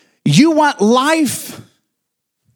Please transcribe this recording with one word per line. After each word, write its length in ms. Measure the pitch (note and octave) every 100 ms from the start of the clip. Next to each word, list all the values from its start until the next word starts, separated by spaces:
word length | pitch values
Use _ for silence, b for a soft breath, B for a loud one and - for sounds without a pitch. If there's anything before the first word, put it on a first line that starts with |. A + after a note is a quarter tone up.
| b b
"You 280 | - D3+ D#4+
want 280 | D4+ D4 -
life?" 800 | G#3 B3 C#4+ E4 B3+ - - - - _ _ _ _ _ _ _ _